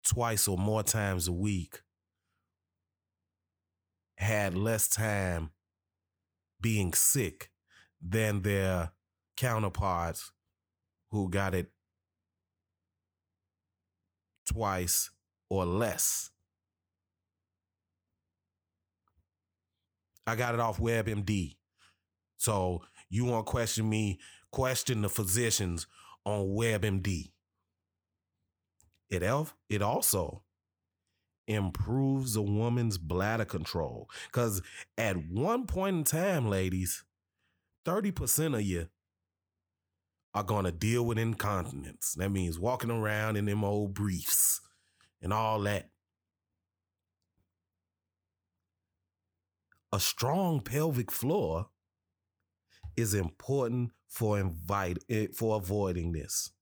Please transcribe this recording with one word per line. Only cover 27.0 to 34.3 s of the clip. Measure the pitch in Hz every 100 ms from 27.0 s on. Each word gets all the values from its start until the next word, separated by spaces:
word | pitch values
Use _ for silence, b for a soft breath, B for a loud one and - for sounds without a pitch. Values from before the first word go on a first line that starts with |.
| 92 87 76 _ _ _ _ _ _ _ _ _ _ _ _ _ _ _ _ _ _
It | 92
el-, | 90 139 156 - _
it | 104
also | 101 127 - 95 80 87 _ _ _ _ _ _ _ _ _ _ -
improves | 107 95 - - 127 135 135 131 110
a |
woman's | 101 104 117 120 117 92
bladder | 80 87 101 113 104
control. | 90 78 87 73 60 - B B